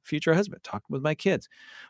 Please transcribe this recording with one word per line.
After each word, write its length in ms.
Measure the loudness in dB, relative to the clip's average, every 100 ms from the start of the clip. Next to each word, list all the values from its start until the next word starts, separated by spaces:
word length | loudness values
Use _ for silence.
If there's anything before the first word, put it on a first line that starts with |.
future 300 | -6 -2 2
husband, 300 | 4 2 -4
talk 200 | -10 -10 -6
with 120 | -2
my 120 | -2
kids. 360 | 0 2 0 -2 -20 -20 -20